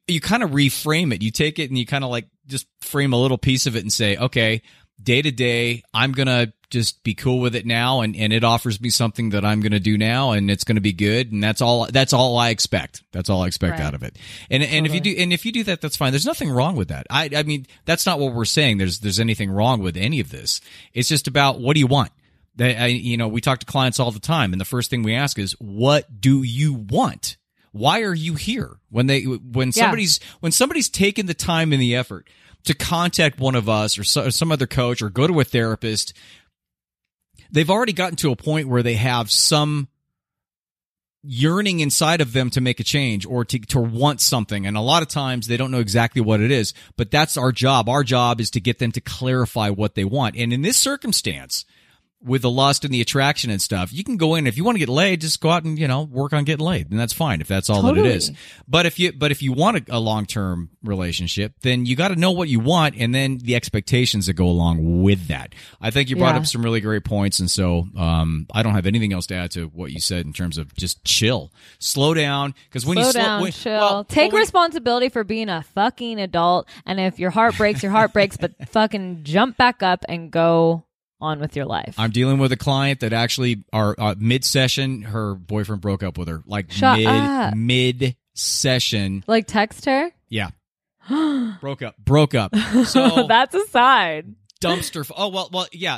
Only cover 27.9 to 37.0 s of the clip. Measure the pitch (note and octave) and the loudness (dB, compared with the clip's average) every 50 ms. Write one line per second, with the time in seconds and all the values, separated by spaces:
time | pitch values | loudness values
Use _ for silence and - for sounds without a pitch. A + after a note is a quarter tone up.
27.9 | F3+ A3+ A3+ G3 F3 D#3+ D#3 E3+ D#3+ C#3+ - G#3+ B3 A#3+ D3 - - - _ _ | 2 2 0 -2 -2 -2 -4 -4 -6 -6 -4 -4 -4 -4 -6 -8 -10 -20 _ _
28.9 | A2 A#2 B2 C3+ C#3 C3+ - C3 B2+ - - B2+ A#2 C3 C3 B2+ - A3 A#3 G#3 | -2 0 2 2 2 0 0 -2 -6 -6 -8 -6 -4 -2 -2 0 2 2 2 2
29.9 | F3+ A3+ G3+ E3 - - - - - - - E3 D#3 - B3 C#4+ F4+ D#4+ - - | 2 0 0 0 0 -2 -2 -10 -16 -6 -4 -2 2 2 2 2 2 -2 -2 -2
30.9 | - - G3 G3+ G3+ A3 G3+ F3 D#3+ - - - E3+ D#3+ D#3+ D#3 C#3+ C3+ B2 A#2+ | 0 2 2 2 2 0 -4 -4 -4 -4 -2 -2 0 0 2 2 2 2 2 2
31.9 | A#2+ B2+ B2 - G2+ F2 - _ _ _ _ _ - _ - - C#3+ - - - | 0 0 -2 -6 -10 -18 -18 _ _ _ _ _ -20 _ -4 -4 -2 -2 -2 -2
32.9 | F3 E3+ F3 F3 - - E3 C#3+ - - C3 C3 B2+ A#2+ G2+ A2 A2 G#2+ G#2+ G#2 | 0 0 0 0 2 2 2 2 2 0 -2 0 0 0 2 2 0 0 0 -2
33.9 | - G2+ G2 - - D3 A#2 C3 - - E3 E3 D#3 C3 C3 - - C3 B2 A#2+ | -2 -4 -2 0 0 0 0 0 0 0 0 0 0 0 0 -2 0 0 0 0
34.9 | B2 - A2 G#2 F2+ B2 C#3 E3+ F3 D#3 B2+ - - A#2+ A#2 A2+ A2 - - A2+ | -2 -2 -4 -4 0 0 2 2 2 2 0 0 0 0 0 0 -2 -4 -4 -4
35.9 | G#2+ G2+ - - - - - - - - _ _ _ _ _ _ _ _ _ _ | -4 -4 -4 -6 -10 -18 -20 -20 -20 -20 _ _ _ _ _ _ _ _ _ _
36.9 | _ _ | _ _